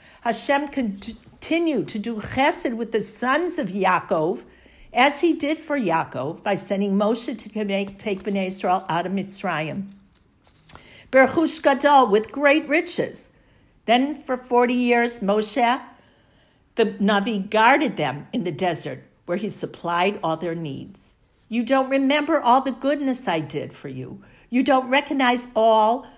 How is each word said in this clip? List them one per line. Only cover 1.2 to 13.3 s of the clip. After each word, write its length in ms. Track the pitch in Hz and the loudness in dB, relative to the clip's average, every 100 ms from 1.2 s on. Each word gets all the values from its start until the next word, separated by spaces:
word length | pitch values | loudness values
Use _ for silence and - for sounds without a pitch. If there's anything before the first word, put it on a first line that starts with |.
| - - - | -20 -12 -4
continued 420 | 320 339 262 156 | 0 0 0 -2
to 100 | 220 | -6
do 160 | 214 220 | -6 -8
chesed 600 | - - 285 - - 226 | -6 0 2 2 -4 -4
with 160 | 226 | -4
the 100 | 226 | -2
sons 580 | - - 247 294 349 - | -2 -4 -2 0 -2 -4
of 80 | 220 | -4
Yaakov, 760 | 190 185 180 - 175 156 220 - _ - - - | 0 0 0 0 0 0 -2 -8 _ -20 -20 -6
as 260 | - 269 285 | 2 2 4
he 120 | 349 | 2
did 260 | 302 285 311 | 2 -2 -4
for 180 | - 285 | -4 -2
Yaakov 640 | 208 165 143 123 131 170 | 0 0 -2 -6 -6 -6
by 140 | - 196 | -4 -4
sending 380 | - 196 202 | -2 -2 0
Moshe 440 | 196 208 226 - 277 | 2 2 0 -4 -8
to 280 | - 214 208 | -8 -6 -4
make, 340 | 196 196 - | -4 -4 -8
take 240 | - 190 | -6 -6
Bnei 240 | 220 196 185 | -4 -4 -4
Israel 380 | 190 202 185 190 | -4 0 0 0
out 160 | 160 180 | -4 -2
of 60 | |
Mitzrayim. 760 | 196 180 - 196 160 160 143 196 - _ _ _ _ _ _ - - - - - | -4 -6 -8 -6 -4 -4 -8 -10 -14 _ _ _ _ _ _ -20 -20 -20 -20 0
Berchush 500 | 262 262 330 320 - | 4 4 4 0 0
Gadol, 460 | 302 277 285 285 247 | 0 2 6 6 6
with 240 | 202 214 | 4 0
great 360 | - 285 302 - | 0 2 2 2
riches. 640 | 302 339 - 143 - - | -2 -2 -4 -4 -6 -16